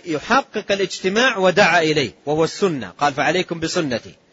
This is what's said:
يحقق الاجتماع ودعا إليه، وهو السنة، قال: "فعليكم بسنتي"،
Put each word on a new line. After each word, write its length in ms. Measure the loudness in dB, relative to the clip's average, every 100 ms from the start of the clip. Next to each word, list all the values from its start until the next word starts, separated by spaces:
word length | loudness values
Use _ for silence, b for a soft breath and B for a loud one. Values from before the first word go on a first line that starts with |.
يحقق 680 | -4 -6 0 0 0 -10 -4
الاجتماع 680 | -2 -2 -2 -2 2 0 2
ودعا 420 | 2 4 4 4
إليه، 300 | 2 0 -2 -6 -4
وهو 180 | 0
السنة، 480 | 0 0 -2 -2 -8 -2
قال: 160 | -2
"فعليكم 460 | 2 0 0 -2 -6
بسنتي"، 540 | -4 -2 -2 -4 -8 -20 _